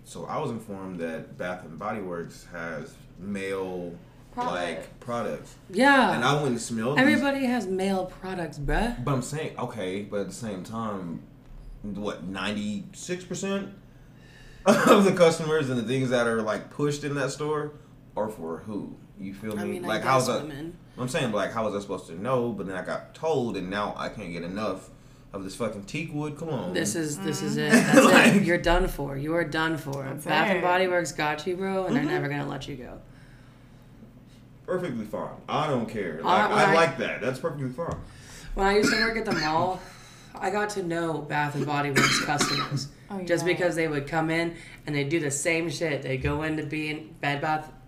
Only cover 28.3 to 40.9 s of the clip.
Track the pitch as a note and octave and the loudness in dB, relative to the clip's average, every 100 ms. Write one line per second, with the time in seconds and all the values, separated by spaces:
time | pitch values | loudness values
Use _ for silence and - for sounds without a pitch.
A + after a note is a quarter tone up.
28.3 | G3+ E3 F3 F3 F3 F#3 - C#3+ C3+ D3 | 8 6 2 4 4 2 -2 -6 -4 -2
29.3 | E3+ D#3+ D#3+ D#3+ D#3+ C#3+ C#3 C3+ C3 F3 | 0 0 0 0 -2 -4 -6 -6 -8 0
30.3 | D#3 E3+ F3+ F3 F3+ F#3+ F3+ E3 - D3+ | 2 4 2 4 4 4 2 0 -2 -2
31.3 | D3+ - F3 F#3+ F#3+ F#3 A#3+ D3+ D3+ C#3+ | -2 -4 -2 -2 0 0 0 2 0 0
32.3 | C#3+ C#3+ C#3+ - C#3 A#2+ - - - - | -2 -4 -6 -8 -12 -12 -16 -18 -20 -20
33.3 | - - - - - - - - - - | -20 -20 -20 -20 -20 -20 -20 -20 -20 -20
34.3 | - - - - B2+ E3+ A#2 G#2 F#2+ D2+ | -20 -20 -20 -6 -4 -2 -4 -4 -6 -6
35.3 | - - B2 D3+ C3 A2 A2+ F2+ D#2 F3+ | -10 -4 -2 0 0 -2 -4 -6 -4 2
36.3 | F3 G#3 - - E3 E3 B2+ F#2 D2+ G#2+ | 4 4 4 6 6 4 2 -4 -2 -2
37.3 | C3 E3+ D3 C3 B2 E3+ - - - - | -2 -4 -4 -6 -4 -6 -6 -10 -16 -18
38.3 | - - - G3 G3+ G#3+ A3+ A3+ A3 G#3 | -16 -8 2 4 6 6 4 2 0 0
39.3 | F3 D3+ D#3+ F3+ F#3 - - - - - | 0 2 2 2 -2 -8 -18 -20 -20 -18
40.3 | - G3 G#3 G#3 G3+ F3+ | -6 -2 0 0 -2 -2